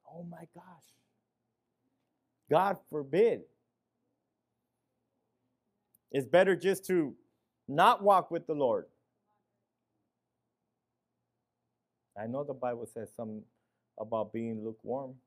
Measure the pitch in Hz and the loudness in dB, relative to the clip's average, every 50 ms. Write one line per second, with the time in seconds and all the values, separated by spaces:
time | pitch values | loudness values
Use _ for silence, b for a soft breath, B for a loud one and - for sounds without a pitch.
0 | _ - 156 170 175 170 170 165 165 156 _ 175 180 180 180 151 _ _ _ _ | _ -18 -18 -16 -14 -14 -16 -16 -18 -20 _ -20 -20 -20 -20 -20 _ _ _ _
1 | _ _ _ _ _ _ _ _ _ _ _ _ _ _ _ _ _ _ _ _ | _ _ _ _ _ _ _ _ _ _ _ _ _ _ _ _ _ _ _ _
2 | _ _ _ _ _ _ _ _ _ _ 139 165 190 202 190 - _ _ - 151 | _ _ _ _ _ _ _ _ _ _ 4 4 4 4 0 -4 _ _ -8 -8
3 | 143 135 143 180 226 233 165 104 - _ _ _ _ _ _ _ _ _ _ _ | -6 -2 2 4 4 4 2 -2 -8 _ _ _ _ _ _ _ _ _ _ _
4 | _ _ _ _ _ _ _ _ _ _ _ _ _ _ _ _ _ _ _ _ | _ _ _ _ _ _ _ _ _ _ _ _ _ _ _ _ _ _ _ _
5 | _ _ _ _ _ _ _ _ _ _ _ _ _ _ _ _ _ _ _ _ | _ _ _ _ _ _ _ _ _ _ _ _ _ _ _ _ _ _ _ _
6 | _ _ - 143 131 113 156 175 190 190 190 - 175 190 190 185 - - 185 175 | _ _ -4 -4 -2 4 4 6 6 6 4 2 2 0 -2 -2 -2 0 0 0
7 | 156 131 - _ _ _ _ _ _ _ _ _ _ - 139 151 180 226 247 - | 0 -2 -6 _ _ _ _ _ _ _ _ _ _ -4 2 6 6 6 6 4
8 | 202 202 196 180 165 - 170 165 165 - 156 147 139 120 110 95 78 - _ _ | 6 6 6 6 4 2 -6 -6 -4 -4 -2 0 2 2 2 0 -2 -8 _ _
9 | _ _ _ _ _ _ _ _ _ _ _ _ _ _ _ _ _ _ _ _ | _ _ _ _ _ _ _ _ _ _ _ _ _ _ _ _ _ _ _ _
10 | _ _ _ _ _ _ _ _ _ _ _ _ _ _ _ _ _ _ _ _ | _ _ _ _ _ _ _ _ _ _ _ _ _ _ _ _ _ _ _ _
11 | _ _ _ _ _ _ _ _ _ _ _ _ _ _ _ _ _ _ _ _ | _ _ _ _ _ _ _ _ _ _ _ _ _ _ _ _ _ _ _ _
12 | _ _ _ 101 107 113 123 139 143 143 135 - 127 123 120 117 117 - - 117 | _ _ _ -10 -8 -8 -6 -8 -8 -8 -8 -6 -6 -6 -6 -6 -10 -12 -12 -14
13 | 107 98 _ - 117 110 107 107 104 _ _ _ _ _ _ _ _ _ _ - | -14 -14 _ -12 -12 -10 -12 -12 -16 _ _ _ _ _ _ _ _ _ _ -14
14 | 107 110 117 110 107 104 - 117 113 117 113 107 107 113 113 _ - 107 123 135 | -10 -6 -4 -4 -4 -4 -6 -8 -6 -6 -6 -6 -8 -10 -10 _ -8 -8 -6 -6
15 | 139 131 131 131 _ | -6 -10 -14 -20 _